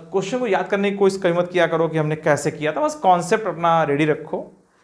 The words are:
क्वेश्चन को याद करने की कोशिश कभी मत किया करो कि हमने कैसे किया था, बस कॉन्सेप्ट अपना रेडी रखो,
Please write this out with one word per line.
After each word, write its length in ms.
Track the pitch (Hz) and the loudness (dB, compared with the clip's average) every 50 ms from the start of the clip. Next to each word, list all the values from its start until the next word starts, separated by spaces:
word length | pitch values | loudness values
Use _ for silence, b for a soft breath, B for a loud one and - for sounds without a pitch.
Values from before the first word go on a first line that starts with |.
| - - | -8 -6
क्वेश्चन 280 | - 196 190 - - 247 | -4 -4 -2 -2 -4 -4
को 80 | 254 226 | -2 0
याद 200 | 190 170 185 185 | 0 0 0 0
करने 240 | 208 196 196 202 | -2 0 0 0
की 60 | 196 202 | 0 2
कोशिश 240 | 202 190 190 190 190 | 2 2 2 2 0
कभी 100 | 175 170 | 0 2
मत 160 | 175 175 175 | 0 0 0
किया 160 | 175 175 170 165 | 2 2 2 2
करो 200 | 170 160 165 160 | 2 0 0 0
कि 100 | 151 160 | 0 -2
हमने 180 | 151 151 156 | -2 -2 -2
कैसे 360 | 151 - 170 147 139 - 226 | -2 2 2 2 2 0 -4
किया 200 | 165 165 147 151 | -4 -4 -4 -4
था, 100 | 160 269 | -2 0
बस 140 | 302 302 302 | -2 -2 -2
कॉन्सेप्ट 520 | 302 - 190 180 175 170 170 220 214 214 190 | 0 2 4 4 4 2 0 -2 -2 -2 -2
अपना 360 | 160 160 170 170 165 165 156 | -4 -2 0 2 2 2 2
रेडी 220 | 143 143 143 160 | 2 2 2 2
रखो, 520 | 151 147 147 - - - 190 302 - - _ _ b b b | 2 0 -2 -4 -8 -8 -8 -8 -10 -16 _ _ b b b